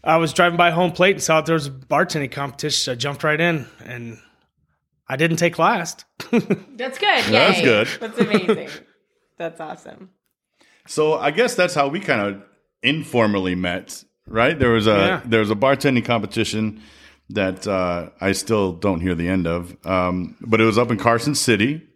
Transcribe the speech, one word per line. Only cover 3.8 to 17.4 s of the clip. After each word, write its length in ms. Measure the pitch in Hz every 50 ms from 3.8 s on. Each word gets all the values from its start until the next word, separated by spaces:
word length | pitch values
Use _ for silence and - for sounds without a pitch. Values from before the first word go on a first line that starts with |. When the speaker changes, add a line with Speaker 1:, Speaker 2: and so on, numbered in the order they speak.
| 117
Speaker 1:
and 340 | 117 123 120 117 117 110 - _ _ _ _ _ _ _ _ _ _ _ _ _ _ _ _ _ -
I 80 | 135
didn't 200 | 131 160 170 170 156
take 200 | 175 170 165 -
last. 460 | 160 190 233 196 165 - - - - _ _ _
<laughs> 120 | - -
Speaker 2:
That's 680 | - 233 - - 202 - - - - 220 254 269 262 -
good. 260 | 403 415 359 254 220
Speaker 3:
That's 340 | 202 - - - 202 190 175
Speaker 2:
Yay. 60 | 165
Speaker 3:
good. 240 | 135 113 104 117 - - -
Speaker 2:
That's 180 | 233 220 220 240
amazing. 500 | 208 - 208 202 185 226 208 165 147 - - - - _ _ _ _ _ _ _ _ _ _ _
That's 220 | 170 165 165 -
awesome. 500 | 160 156 180 - - - - - 185 185 _ _ _ _ _ _ _ _ _ _ _ _ _ _ _
Speaker 3:
So 280 | - - - 156 156 160
I 160 | - 120 147
guess 220 | 151 180 247 247 -
that's 200 | - 180 175 -
how 140 | 151 139 139
we 120 | 143 202
kinda 420 | 202 - 135 110 101 101 101 101 - _ _ _ _ _ _ _
informally 720 | - 123 147 160 - - - 123 113 104 101 98 92 92 90
met, 480 | 90 92 87 87 92 80 - - - - _ _ _ _
right? 300 | - 107 110 120 139 170 143
There 120 | 131 120
was 160 | 117 113 104
a 40 | 110 107
Speaker 1:
Yeah. 240 | 101 98 95 190 156 -
Speaker 3:
there 160 | 120 113 110
was 100 | 110 101
a 40 | 110
bartending 480 | 101 117 131 139 139 - 143 131 123 127
competition 760 | - 120 113 101 104 - 113 110 - - 110 110 107 104 - - - - - - - _ _ _ _
that, 360 | - 104